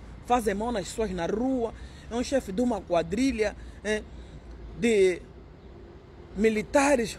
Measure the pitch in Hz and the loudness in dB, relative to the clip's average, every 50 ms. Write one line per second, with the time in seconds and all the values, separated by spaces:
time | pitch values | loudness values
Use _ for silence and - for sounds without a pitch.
0 | - - - - - - 240 247 208 220 196 202 220 240 240 202 165 - - - | -16 -16 -16 -6 0 2 2 4 4 2 0 0 0 -2 -2 -2 -4 -4 -4 -2
1 | 220 190 185 175 165 170 190 220 247 262 262 247 226 214 - - - - - - | -2 -2 0 -2 -2 0 0 0 2 2 0 0 0 -2 -4 -8 -14 -14 -16 -16
2 | - - 214 240 240 - 285 262 - - 190 190 247 247 226 190 156 165 175 165 | -12 -6 -4 -4 -2 0 0 0 0 0 0 2 2 2 2 -2 -2 2 2 2
3 | 160 165 185 240 262 269 233 214 214 202 - - - - - - - 202 214 214 | 2 2 0 2 2 2 2 2 0 0 -2 -6 -12 -14 -14 -8 -2 -2 -2 -2
4 | - - - - - - - - - - - - - - - - 190 240 220 196 | -4 -8 -16 -16 -16 -16 -16 -18 -16 -16 -16 -14 -14 -14 -6 0 2 4 6 6
5 | 190 185 175 - - - - - - - - - - - - - - - - - | 6 6 4 0 -6 -14 -20 -20 -20 -20 -20 -20 -20 -18 -18 -18 -18 -18 -20 -20
6 | - - - - - - - 185 214 220 220 214 - - - 285 277 285 285 240 | -20 -20 -20 -20 -18 -10 -2 2 4 4 4 2 0 2 4 4 6 6 4 4
7 | 226 175 - | 2 0 -4